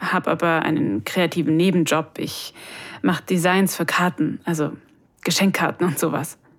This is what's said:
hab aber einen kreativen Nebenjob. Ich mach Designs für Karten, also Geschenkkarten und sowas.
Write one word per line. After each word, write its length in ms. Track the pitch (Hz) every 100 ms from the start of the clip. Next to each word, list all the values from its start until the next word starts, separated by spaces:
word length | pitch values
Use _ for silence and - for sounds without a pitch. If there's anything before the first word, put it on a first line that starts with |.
hab 260 | - 180 -
aber 360 | 160 170 160
einen 420 | 151 160 143 104 -
kreativen 500 | 190 170 180 151 160
Nebenjob. 640 | 185 175 156 156 151 -
Ich 360 | 143 - - - - - - -
mach 200 | 185 170
Designs 560 | - 185 180 185 190 -
für 80 | 165
Karten, 560 | - 180 - 151 -
also 300 | - 156 147 - - _ _ _
Geschenkkarten 640 | - 165 196 - - - 175
und 100 | 139
sowas. 400 | 165 - - - _